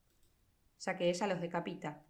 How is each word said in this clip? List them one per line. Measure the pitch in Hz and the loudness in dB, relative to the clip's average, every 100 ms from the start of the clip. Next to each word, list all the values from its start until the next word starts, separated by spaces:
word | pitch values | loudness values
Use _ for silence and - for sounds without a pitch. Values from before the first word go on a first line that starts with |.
| _ _ _ _ _ _ _ _ | _ _ _ _ _ _ _ _
ya | - 185 | -4 2
que | 175 | 2
ella | 180 208 | 4 2
los | 180 | 2
decapita, | 170 170 170 170 156 147 - | 0 -2 -2 -4 -6 -8 -8